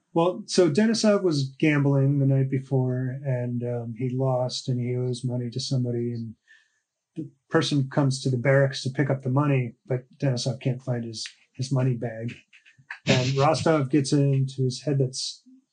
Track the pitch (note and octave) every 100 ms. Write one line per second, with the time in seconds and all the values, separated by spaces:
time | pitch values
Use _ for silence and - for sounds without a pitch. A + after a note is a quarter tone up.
0 | _ E3+ F3 F3+ - - F3 C#3+ A3 A3
1 | G#3+ G3+ F#3 C#3+ C3+ - D#3 D3 C#3+ C#3
2 | C3+ C#3+ C3+ C3+ C3+ C3+ C3 C3+ B2+ B2+
3 | B2+ C3+ C#3 B2+ B2 A#2+ A#2+ A#2+ A#2 G#2+
4 | B2+ B2+ C3 B2+ B2+ - - B2 A#2+ B2
5 | B2+ B2 B2 B2 A#2+ B2 - C3+ B2 A#2+
6 | A#2+ A#2 A2+ - _ - _ _ _ _
7 | _ - D3 - _ E3 C#3 D3 C3+ -
8 | C#3 B2+ C3+ B2 C#3 C3+ C#3 - C3 C#3+
9 | C#3+ C3+ C3 C3+ D3 C3+ A#2+ - - B2
10 | - - C#3+ A#2+ - A2+ C3+ B2 - A#2+
11 | A#2 A2 - - _ - B2+ C3+ C3 A#2
12 | A#2 A2+ A#2 - _ - _ _ - -
13 | - C3 B2+ C3+ D3 D#3+ E3 D#3 C3 D3+
14 | C3 D3 C#3 C3+ C3 - C3 - - C#3
15 | B2 - - - _ - _